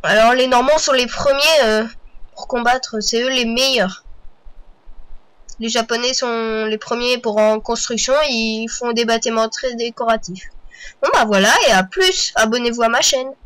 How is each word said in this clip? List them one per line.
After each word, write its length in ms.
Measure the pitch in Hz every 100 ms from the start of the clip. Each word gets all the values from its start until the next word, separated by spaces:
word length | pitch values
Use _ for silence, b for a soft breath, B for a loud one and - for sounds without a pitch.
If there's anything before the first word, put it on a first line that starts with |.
Alors, 300 | 156 202 226
les 140 | 254 254
Normands 300 | 254 262 311
sont 120 | 302
les 160 | 269 247
premiers, 560 | - 285 277 294 320
euh, 220 | 233 214 226 - - - - -
pour 140 | -
combattre, 500 | 247 240 254 - 220
c'est 220 | 208 233
eux 80 | 247
les 160 | 262 233
meilleurs. 580 | 233 269 254 190 190 - - - - - - - - - - - - - _ - -
Les 80 | 226
Japonais 440 | 226 226 233 247
sont 520 | 262 247 233 226 220 220
les 120 | 214
premiers 420 | - 247 240 247
pour 180 | 233 214
en 240 | 214 220
construction, 540 | 214 233 - 233 - 269 302
ils 380 | 233 226 220 226
font 240 | - 240
des 140 | 233 233
bâtiments 420 | 226 - 226 226
très 280 | - 262 233
décoratifs. 760 | 240 226 233 220 - 185 - - - B B B
Bon, 60 | -
bah 100 | 349
voilà, 300 | 226 202 202 302 339
et 20 |
à 120 | 196
plus, 500 | 190 - 370 370 - -
abonnez-vous 460 | 220 240 240 233
à 80 | 226
ma 100 | 240
chaîne. 320 | 311 269 262 269